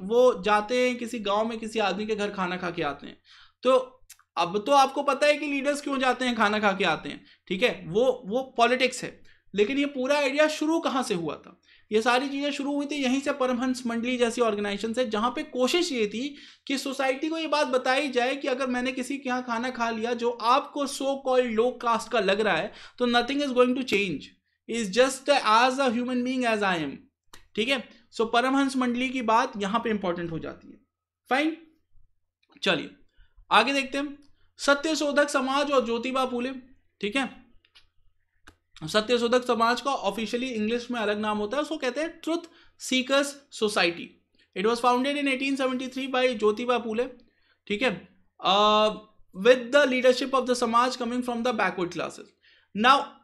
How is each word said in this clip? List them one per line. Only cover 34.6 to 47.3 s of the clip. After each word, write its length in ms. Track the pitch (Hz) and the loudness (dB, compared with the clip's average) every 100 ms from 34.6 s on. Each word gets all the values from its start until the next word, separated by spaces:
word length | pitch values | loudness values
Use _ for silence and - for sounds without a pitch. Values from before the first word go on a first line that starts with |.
| - 285 320 294 294 277 - | 0 2 0 -2 0 0 0
समाज 420 | 277 262 277 285 | 0 0 -2 0
और 120 | 269 | 0
ज्योतिबा 400 | 226 233 247 262 254 | 0 -2 -2 -2 -2
फूले। 240 | 240 247 262 - - _ _ | -2 -6 -8 -16 -20 _ _
ठीक 160 | 208 269 | -4 -4
है, 300 | 247 - - _ _ _ _ _ _ _ _ _ - - _ - | -4 -8 -20 _ _ _ _ _ _ _ _ _ -20 -20 _ -14
सत्यशोधक 600 | 156 214 214 240 233 254 247 | -2 -2 2 0 2 0 0
समाज 340 | 226 226 247 | 0 2 0
का 100 | 285 | -2
ऑफिशियली 560 | 269 190 202 214 240 262 | -4 -4 -4 -4 -6 -4
इंग्लिश 440 | 226 214 240 240 | -4 -2 -4 -4
में 100 | 240 | -4
अलग 200 | 208 208 | -2 -2
नाम 180 | 214 208 | -2 -2
होता 180 | 208 262 | -2 -4
है, 60 | |
उसको 140 | 294 311 | -4 -4
कहते 240 | 254 262 | -4 -4
हैं 180 | 330 - | -6 -6
ट्रुथ 280 | - 339 - _ _ - | -4 -4 -6 _ _ -14
सीकर्स 560 | - 254 254 277 285 - _ | -2 0 2 0 0 -6 _
सोसाइटी। 560 | - 214 208 175 170 - _ _ _ _ 190 | -4 -2 2 0 -2 -10 _ _ _ _ -2
It 100 | 208 | 0
was 140 | 233 | 2
founded 400 | 247 247 269 294 | 2 2 0 -2
in 80 | 277 | -2
eighteen 280 | 262 277 277 | -2 -2 -2
seventy-three 520 | 262 254 254 254 269 | -2 -2 -6 -8 -4
by 140 | 254 254 226 | 0 0 2
ज्योतिबा 400 | 214 214 240 240 | 0 0 0 -2
फूले। 260 | 226 214 254 - _ | -2 -4 -6 -8 _